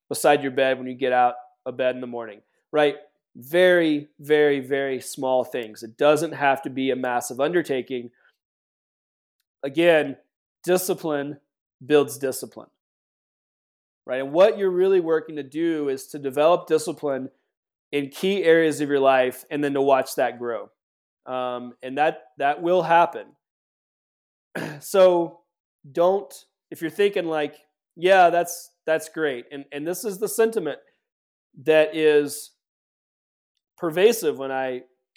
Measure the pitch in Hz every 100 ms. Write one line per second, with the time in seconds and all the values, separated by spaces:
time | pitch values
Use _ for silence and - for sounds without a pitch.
0 | - - 156 147 139 127 135 127 127 123
1 | 127 127 123 - - _ 131 127 127 127
2 | 123 120 113 104 _ _ _ 151 147 147
3 | - _ _ - 123 170 185 180 160 147
4 | 143 _ 143 151 147 139 127 139 139 131
5 | - - 135 127 120 127 113 107 117 -
6 | 147 151 160 139 139 131 - 131 131 127
7 | 123 123 - 123 147 175 151 135 120 127
8 | 120 _ _ _ _ _ _ _ _ _
9 | _ _ _ _ _ _ 139 139 170 160
10 | 143 135 _ _ _ _ - 180 180 180
11 | 165 147 143 147 _ _ _ _ 127 147
12 | 147 123 135 123 117 - - _ _ _
13 | _ _ _ _ _ _ _ _ _ _
14 | - 127 135 156 208 214 196 180 190 190
15 | 160 160 160 151 135 147 170 160 143 135
16 | - 151 139 143 156 175 - 156 156 143
17 | 151 131 131 _ _ _ _ _ _ 143
18 | 139 - 190 202 165 165 160 139 147 143
19 | 135 131 127 123 - 147 143 139 139 135
20 | 131 - 123 120 120 113 101 _ _ _
21 | _ _ 135 127 127 123 123 120 131 135
22 | 151 160 - - 139 151 170 185 165 170
23 | 170 113 113 _ _ _ _ _ _ _
24 | _ _ _ _ _ 170 160 147 - 196
25 | 185 175 170 - _ _ _ _ 147 135
26 | 175 196 196 - - _ _ - 165 156
27 | 202 196 170 156 147 147 _ _ _ -
28 | 180 190 175 170 170 - - _ - 160
29 | 156 - 156 123 120 143 139 143 156 180
30 | 226 190 208 - 226 226 156 131 _ _
31 | _ _ _ _ _ - 135 156 156 160
32 | 156 151 143 - - _ _ _ _ _
33 | _ _ _ _ _ _ _ _ 170 160
34 | 208 226 156 127 135 135 131 127 - _
35 | _